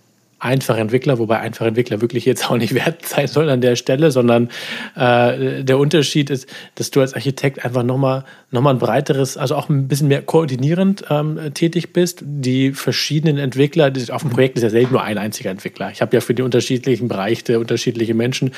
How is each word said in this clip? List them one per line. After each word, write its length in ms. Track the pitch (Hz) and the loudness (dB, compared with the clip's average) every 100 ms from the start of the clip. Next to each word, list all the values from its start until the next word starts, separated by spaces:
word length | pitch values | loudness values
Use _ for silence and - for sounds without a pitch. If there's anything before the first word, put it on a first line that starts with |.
| _ _ _ _ | _ _ _ _
einfache 360 | 120 131 - 113 | -2 0 2 0
Entwickler, 400 | 107 127 147 123 | 2 0 2 0
wobei 180 | 110 110 | 0 0
einfache 300 | 110 110 113 | -2 -2 -2
Entwickler 320 | 110 123 104 | 0 -2 0
wirklich 240 | 117 117 | -2 0
jetzt 260 | 127 120 - | 0 0 0
auch 60 | 123 | 0
nicht 180 | 113 | 0
<laughs> 0 | |
wert 320 | 131 - 165 - | 0 0 -4 -4
sein 220 | - 139 | -2 0
soll 200 | 143 160 | 0 2
an 120 | 131 | 2
der 160 | 123 120 | 2 2
Stelle, 340 | - 135 160 | 0 2 4
sondern, 380 | 127 120 117 120 - - - - - | 4 4 4 2 -4 -10 -10 -12 -2
äh, 640 | 123 120 120 127 135 135 | 2 4 4 2 -4 -4
der 160 | 131 131 | 0 2
Unterschied 520 | 147 165 135 156 143 | 4 4 2 0 0
ist, 180 | 135 - - - | -4 -8 -18 -20
dass 160 | - 117 | -8 -2
du 100 | - | 2
als 140 | - | 2
Architekt 500 | 123 123 131 135 135 | 0 -6 -2 -4 -4
einfach 200 | 131 123 | -4 -2
noch 120 | 120 131 | 0 0
mal, 280 | 135 131 135 - _ | 0 0 -6 -18 _
noch 100 | 120 | 0
mal 100 | 143 | 2
ein 100 | 127 | 2
breiteres, 560 | 113 117 143 139 131 - | 2 0 0 0 -2 -2
also 180 | 139 | -4
auch 140 | 143 - | -4 0
ein 180 | 143 135 | -2 0
bisschen 220 | 139 147 | 0 2
mehr 120 | 139 | 0
koordinierend, 840 | - 160 165 127 139 170 196 196 - | 2 0 0 0 0 2 2 0 -2
ähm, 280 | 147 151 156 156 | -2 -2 -4 -8
tätig 380 | 143 165 170 165 | -2 0 0 -2
bist. 320 | - 175 - | 0 0 -2
Die 480 | 143 147 127 131 135 | -8 -4 0 2 0
verschiedenen 680 | 135 - - - 147 156 143 | 0 -4 -2 -2 0 0 0
Entwickler, 540 | 139 127 147 165 143 | -2 2 2 4 2
die, 180 | 131 120 | 2 -4
auf 120 | 123 | -4
dem 100 | 147 | -2
Projekt 240 | 123 131 127 | 2 2 2
ist 80 | |
ja 60 | 113 | 2
selten 240 | 113 123 | 4 4
nur 100 | 120 | 2
ein 120 | 101 104 | 0 -4
einziger 340 | 104 - 101 | -4 -6 -8
Entwickler. 420 | 95 - - 98 | -8 -10 -8 -10
Ich 100 | 107 | -6
habe 140 | 120 120 | 0 0
ja 40 | |
für 140 | - | 2
die 80 | 117 | 0
unterschiedlichen 640 | 127 123 113 127 131 117 120 | 2 0 0 -2 0 0 0
Bereiche 540 | 104 98 113 - 117 | -4 -2 -4 0 0
unterschiedliche 540 | 117 117 - 117 113 | 0 -2 -2 -2 0
Menschen 360 | 113 120 131 135 | 0 0 0 -4